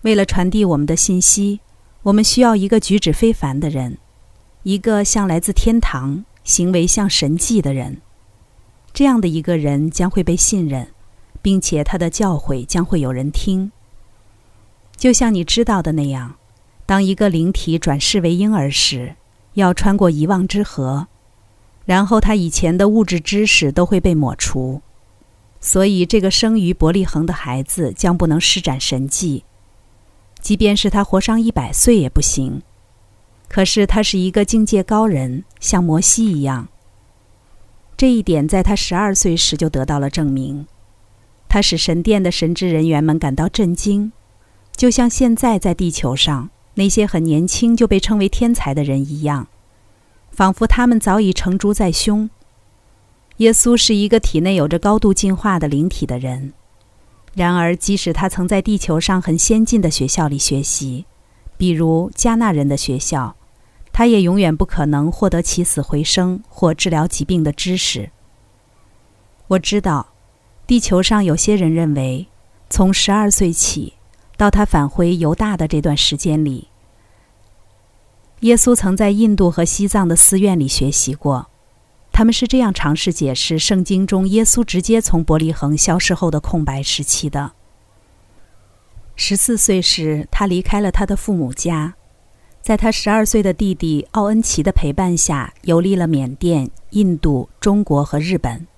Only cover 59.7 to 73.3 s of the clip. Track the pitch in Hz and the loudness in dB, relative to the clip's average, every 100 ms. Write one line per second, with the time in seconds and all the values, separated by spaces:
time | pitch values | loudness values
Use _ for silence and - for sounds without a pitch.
59.7 | 233 170 - - - 151 143 - 135 139 | 2 0 -2 -2 -2 -2 -2 -2 -2 -2
60.7 | - 135 127 - _ _ _ - - 185 | -6 -6 -10 -12 _ _ _ -20 -2 0
61.7 | 160 165 160 180 - 240 226 226 160 143 | 2 2 0 -2 -2 0 2 2 0 0
62.7 | 139 - 131 - 147 120 - _ _ _ | -2 -4 -4 -4 -6 -6 -12 _ _ _
63.7 | _ - - 240 220 175 190 180 156 190 | _ -6 2 4 4 4 2 2 0 0
64.7 | - 151 147 151 - 196 170 170 - 170 | 0 0 0 -2 0 0 0 -2 -2 -2
65.7 | - 139 147 151 - 180 185 - - 175 | -2 -2 -2 -2 0 -2 -4 -10 -2 0
66.7 | 160 190 160 160 - - 180 151 147 185 | 0 -2 0 -2 -4 -2 0 0 -2 -4
67.7 | 180 - 123 151 _ _ _ _ _ _ | -4 -4 -6 -10 _ _ _ _ _ _
68.7 | _ _ _ _ _ _ _ - 190 - | _ _ _ _ _ _ _ -2 -2 0
69.7 | 202 190 147 - _ _ _ _ _ - | -2 0 -2 -4 _ _ _ _ _ 0
70.7 | 240 - 185 190 214 190 156 - 208 175 | 0 4 2 2 2 2 0 2 2 2
71.7 | 160 165 143 131 131 180 _ _ _ - | 0 0 0 -2 -6 -10 _ _ _ -6
72.7 | - 190 190 - 202 208 | 2 2 2 0 2 2